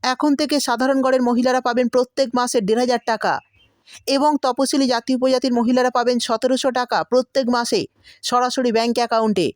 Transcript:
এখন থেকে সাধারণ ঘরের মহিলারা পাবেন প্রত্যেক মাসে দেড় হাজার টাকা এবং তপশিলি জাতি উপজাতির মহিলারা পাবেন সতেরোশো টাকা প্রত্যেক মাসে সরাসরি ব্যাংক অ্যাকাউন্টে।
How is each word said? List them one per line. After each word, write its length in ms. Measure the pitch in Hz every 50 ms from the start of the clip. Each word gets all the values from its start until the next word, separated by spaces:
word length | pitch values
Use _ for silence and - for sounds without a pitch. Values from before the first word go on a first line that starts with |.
| - 254 254
এখন 180 | - - 302 285 262
থেকে 160 | 302 254 294 285 -
সাধারণ 300 | - 240 226 254 262 269 269 254
ঘরের 160 | 262 262 262 247
মহিলারা 340 | 240 240 233 247 254 254 254 254
পাবেন 200 | 254 240 240 254 233 -
প্রত্যেক 340 | 254 254 - _ - 269 240 233 247
মাসে 180 | 247 247 - 247 208
দেড় 140 | 185 220 233 247
হাজার 180 | 247 247 233 _ -
টাকা 220 | 226 208 - 190 147 - _ _ _ _ _ _ _ _ _ - - - _ - 269
এবং 160 | 277 277 302 302 277 -
তপশিলি 420 | 262 254 - 277 254 - 285 277 247 254
জাতি 180 | 233 - - 262
উপজাতির 360 | 247 254 262 262 247 - 262 240 240
মহিলারা 320 | 233 226 254 254 247 254 247
পাবেন 200 | 254 240 240 247 240 -
সতেরোশো 420 | - 233 226 - 254 262 254 - 269 240 254
টাকা 180 | 247 - 226 208 - _
প্রত্যেক 340 | 233 254 254 _ _ 277 269 226 247
মাসে 260 | 240 240 - - 196 - - _ _ _ - - _ - -
সরাসরি 420 | 247 247 247 247 - - 247 247 208
ব্যাংক 180 | 226 226 240 233 240
অ্যাকাউন্টে। 480 | 240 233 233 226 220 220 208 190 175 127 -